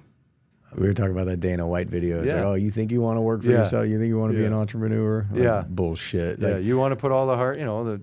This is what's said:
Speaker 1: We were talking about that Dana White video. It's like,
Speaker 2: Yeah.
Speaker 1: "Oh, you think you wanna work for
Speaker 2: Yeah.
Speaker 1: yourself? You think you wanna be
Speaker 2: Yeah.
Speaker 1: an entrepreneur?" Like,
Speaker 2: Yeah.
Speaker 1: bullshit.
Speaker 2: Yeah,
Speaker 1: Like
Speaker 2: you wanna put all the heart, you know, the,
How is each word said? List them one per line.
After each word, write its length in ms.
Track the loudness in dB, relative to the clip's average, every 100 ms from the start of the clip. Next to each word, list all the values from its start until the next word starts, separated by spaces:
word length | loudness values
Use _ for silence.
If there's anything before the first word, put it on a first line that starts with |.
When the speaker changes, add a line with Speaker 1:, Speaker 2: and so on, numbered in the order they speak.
| -20 _ _ _ _ _ _
Speaker 1:
We 120 | -2 0
were 80 |
talking 180 | 2 0
about 140 | 0 -2
that 100 | -2
Dana 260 | -2 -2 0
White 220 | -2 -2
video. 320 | -2 -2 0
It's 100 | 0
like, 40 | 0
Speaker 2:
Yeah. 60 | 0
Speaker 1:
"Oh, 60 |
you 160 | 0 0
think 200 | -2 -2
you 120 | 0
wanna 180 | 0 0
work 220 | 0 0
for 80 | 4
Speaker 2:
Yeah. 80 | 4
Speaker 1:
yourself? 280 | 4 2 0
You 120 | 0
think 100 | 0
you 100 | 0
wanna 140 | 0
be 80 | 2
Speaker 2:
Yeah. 60 | 0
Speaker 1:
an 60 |
entrepreneur?" 720 | 0 -2 -2 -2 0 0 0 -2
Like, 120 | 2
Speaker 2:
Yeah. 220 | 2 2 -2
Speaker 1:
bullshit. 680 | -2 -2 -2 -4 -2 -2 -2
Speaker 2:
Yeah, 100 | -2
Speaker 1:
Like 120 | 0
Speaker 2:
you 140 | 0 2
wanna 180 | 2 0
put 160 | 0
all 140 | 2 2
the 100 | 2
heart, 220 | 0 -2
you 80 | -4
know, 180 | -4
the, 160 | -4 -6